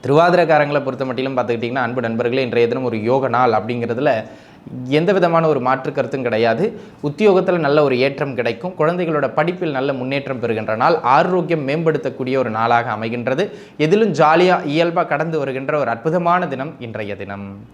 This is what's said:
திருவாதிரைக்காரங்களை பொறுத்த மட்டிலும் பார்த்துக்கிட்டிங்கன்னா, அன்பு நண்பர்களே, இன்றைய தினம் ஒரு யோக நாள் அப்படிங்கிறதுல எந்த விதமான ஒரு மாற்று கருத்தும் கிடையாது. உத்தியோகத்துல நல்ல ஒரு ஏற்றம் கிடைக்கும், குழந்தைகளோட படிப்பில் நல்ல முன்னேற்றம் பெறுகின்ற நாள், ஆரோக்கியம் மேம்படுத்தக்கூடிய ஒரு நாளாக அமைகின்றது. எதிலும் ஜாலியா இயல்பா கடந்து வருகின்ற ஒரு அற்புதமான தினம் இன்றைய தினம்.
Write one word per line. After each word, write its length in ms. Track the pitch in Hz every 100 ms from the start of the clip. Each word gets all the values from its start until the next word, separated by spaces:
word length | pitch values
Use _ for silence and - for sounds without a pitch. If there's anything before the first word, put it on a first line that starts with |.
திருவாதிரைக்காரங்களை 800 | 120 147 175 175 160 151 143 143
பொறுத்த 220 | 131 127 131
மட்டிலும் 320 | 123 135 131
பார்த்துக்கிட்டிங்கன்னா, 380 | 117 117 117 131
அன்பு 260 | 120 123
நண்பர்களே, 420 | 117 113 120 131
இன்றைய 240 | 127 117 117
தினம் 160 | 127
ஒரு 200 | 127 110
யோக 240 | 110 131 131
நாள் 240 | 120 127
அப்படிங்கிறதுல 720 | 107 110 120 120 120 143 117 113 - - - - 127
எந்த 300 | 127 147 175
விதமான 340 | 196 175 165 160
ஒரு 120 | 143
மாற்று 320 | 127 135 -
கருத்தும் 300 | 139 123 139
கிடையாது. 600 | 120 110 117 117 127 - - -
உத்தியோகத்துல 540 | 147 143 214 185 180 180
நல்ல 260 | 147 147
ஒரு 160 | 143 123
ஏற்றம் 360 | 139 139 143 123
கிடைக்கும், 380 | 117 113 180 185
குழந்தைகளோட 540 | 156 180 165 151 135
படிப்பில் 380 | 131 165 180 170
நல்ல 220 | 131 139
முன்னேற்றம் 460 | 131 127 139 135 127
பெறுகின்ற 360 | 117 110 107 110
நாள், 240 | 143 170
ஆரோக்கியம் 680 | 117 139 180 180 156 160 135
மேம்படுத்தக்கூடிய 720 | 151 165 147 135 - 127 135
ஒரு 120 | 120
நாளாக 440 | 110 117 120 120
அமைகின்றது. 580 | 107 113 120 117 135 202 - - -
எதிலும் 360 | 156 208 220
ஜாலியா 460 | 147 151 170 180 180 151
இயல்பா 400 | 151 170 175 165
கடந்து 320 | 143 165 160
வருகின்ற 400 | 135 131 135 151
ஒரு 100 | 120
அற்புதமான 580 | 117 160 175 170 180 170
தினம் 280 | 131 139 -
இன்றைய 360 | 120 110 104 101
தினம். 420 | 101 98 101 98 113